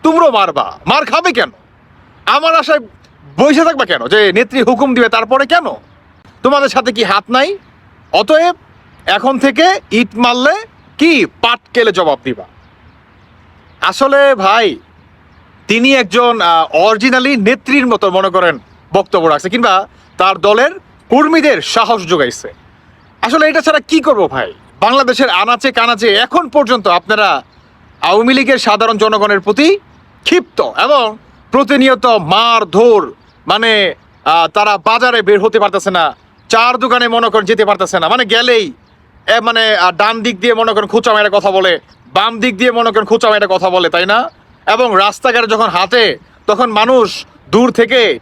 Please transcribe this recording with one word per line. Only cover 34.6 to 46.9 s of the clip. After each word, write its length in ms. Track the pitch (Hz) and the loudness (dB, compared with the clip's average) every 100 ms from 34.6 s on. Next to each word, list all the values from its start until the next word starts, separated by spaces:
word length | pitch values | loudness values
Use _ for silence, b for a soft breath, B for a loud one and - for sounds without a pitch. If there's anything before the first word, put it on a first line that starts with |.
| 208 196 | 0 0
বাজারে 440 | 214 226 247 233 | 0 0 0 0
বের 180 | 202 208 | 2 2
হতে 200 | 214 220 | 2 0
পারতেছে 320 | 202 196 202 | 0 -2 -2
না, 240 | 180 156 - _ _ - | -2 -2 -4 _ _ -4
চার 280 | 226 240 254 | 0 0 0
দোকানে 300 | 240 247 240 | 0 0 0
মনে 220 | 233 226 | 0 0
করেন 160 | 220 196 | 0 0
যেতে 200 | 214 202 | 0 0
পারতেছে 340 | 196 185 185 | 0 -2 -2
না, 100 | 165 | -2
মানে 160 | 247 220 | -2 0
গেলেই, 460 | 226 247 233 170 - _ _ _ _ - | 0 2 0 -2 -8 _ _ _ _ -2
এ, 120 | 226 | -2
মানে, 360 | 226 226 220 202 | 0 0 0 0
আহ, 160 | 180 | 0
ডান 300 | 175 208 226 | 0 -2 -2
দিক 180 | 220 190 | -6 -4
দিয়ে 140 | 233 | -2
মনে 200 | 226 226 | 0 0
করেন 140 | 208 208 | -2 -2
খোঁচা 260 | 220 240 | -2 0
মেরে 160 | 214 208 | 0 0
কথা 200 | 202 196 | 0 0
বলে, 280 | 190 190 165 - _ _ | 0 0 -2 -6 _ _
বাম 260 | 185 220 226 | -4 -2 -2
দিক 180 | 247 190 | -4 -2
দিয়ে 140 | 247 | -2
মনে 200 | 233 233 | 0 -2
করেন 140 | 208 214 | -2 0
খোঁচা 240 | 226 226 | 0 0
মেরে 180 | 208 202 | 0 0
কথা 200 | 185 185 | -2 0
বলে, 200 | 180 165 | 0 0
তাই 160 | 170 185 | -2 0
না? 240 | 220 320 - _ _ - | -2 -4 -10 _ _ -2
এবং 300 | 220 247 190 | 0 0 2
রাস্তাঘাটে 500 | 202 - 254 233 226 | 0 0 -2 0 0
যখন 200 | 214 220 | 0 0
হাঁটে 500 | 175 190 240 208 123 b b - | -2 0 0 0 -2 b b -4
তখন 240 | 208 247 | -2 0
মানুষ 540 | 214 226 | 0 2